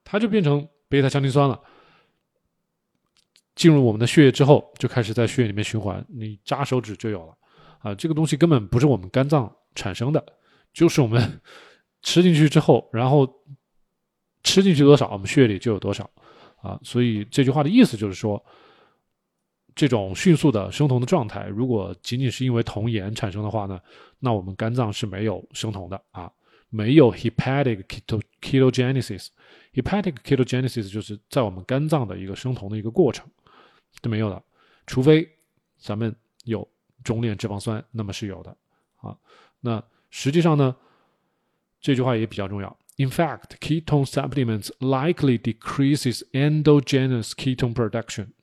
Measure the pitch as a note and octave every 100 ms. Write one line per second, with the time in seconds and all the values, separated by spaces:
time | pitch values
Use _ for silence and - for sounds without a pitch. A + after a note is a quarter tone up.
0 | - G3+ A3+ G#3+ D3+ C#3+ D3+ _ - C#3
1 | C3+ C#3 C3+ C3 C#3 A2+ _ _ _ _
2 | _ _ _ _ _ _ _ _ _ _
3 | _ _ _ _ _ - E3+ D3 B2 G#2
4 | A#2+ - C3+ A#2+ C#3 B2+ - - B2+ -
5 | G#2+ A2+ A2+ - A2+ G2+ G#2+ A2 G2+ F#2+
6 | - C3+ G#2+ G#2 - C3+ C#3 B2+ G#2+ G2+
7 | A2+ G2+ E2 _ _ _ - _ G#2+ G2+
8 | D#3+ D3+ D#3 C#3+ E3+ C#3 G2 A#2 C#3+ A2
9 | F#2 B2+ C#3 D3+ G#2 _ _ - G2+ F2+
10 | B2 D#3 - _ _ _ _ - E3 -
11 | A#2+ A#2 A2 - _ - - _ _ _
12 | - E3 F3+ D#3 D3+ D#3 - A#2+ - A2+
13 | B2+ D3 C3 _ - C#3 _ _ _ _
14 | _ _ _ _ - F#3+ G3 D3 C#3+ C#3+
15 | F#2+ G2 G2 - B2 F#2+ A#2+ G2+ G2+ G2+
16 | G2 _ _ - - _ F#2+ G2 - A#2+
17 | B2 G#2+ G#2 - C3 C#3+ C#3+ A#3 A3 G#2+
18 | G#2 F2+ A2 G2+ _ _ _ _ _ _
19 | _ _ _ _ _ _ _ - C#3 A#2
20 | F#2+ F#2 F#3 D#3 D3+ A2 F#2+ - D3 B2
21 | B2 D#3+ A2 G2+ G2+ G2 B2+ A2+ F#2 F2+
22 | - B2 C3 - B2+ A#2 A#2 G#2 A2+ A2
23 | F#2+ A2 G#2 F#2+ G#2+ A2 G2 F#2 - -
24 | - _ B2+ G#2+ F#2 F#2+ A2 B2 A2+ G2
25 | G#2 F#2 A2 F2+ - - A2 G2 F2 F#2+
26 | _ - F2 _ _ _ _ G#2+ G#2+ D#3
27 | B2 - A#2 - - C3+ C3+ G2+ - -
28 | - A2 - _ - C3+ C3 B2+ B2 C3+
29 | - F#2+ - _ _ _ _ - - G3+
30 | F#3+ C#3 - C3 B2 B2+ C3 A#2+ G2 G#2
31 | - G#2 - C#3+ A2 F#2 F#2 C3 D3+ D#3
32 | A2 F#2 F#2+ F#2+ B2+ B2 G2 A2 G#2+ A2+
33 | D3 - - _ _ _ _ _ _ -
34 | A#2+ G#2+ A2 F2+ _ _ _ _ - C3
35 | C3+ D#3 E3 _ _ _ _ _ - G#2
36 | A2+ G#2 _ _ - G#2+ - _ _ _
37 | - A2+ A#2 G2+ A2 G2+ A#2+ G#2+ - A2
38 | G2 F#2 G#2 F2+ E2 - _ _ _ _
39 | G#2 - _ _ _ _ A#2 A2 - _
40 | _ - C3+ D#3+ E3 D3 C3+ C3 _ _
41 | _ _ _ _ _ _ _ _ - B2+
42 | B2+ A#2 A2 - F#2+ G2+ F#2+ - _ -
43 | C3+ D3+ D#3+ A#2 - - - D#3+ E3 D3
44 | C3+ - C#3 C#3 A#2+ A2 - - C3 C3
45 | D3+ F3 C#3 A#2+ A#2+ - - - C#3 D3
46 | B2+ G#2+ - C3+ D3 D3+ D3+ D3 C3 C3+
47 | C3 B2 G#2+ - C3 B2+ B2 A#2 A2 A2+
48 | - - G#2 -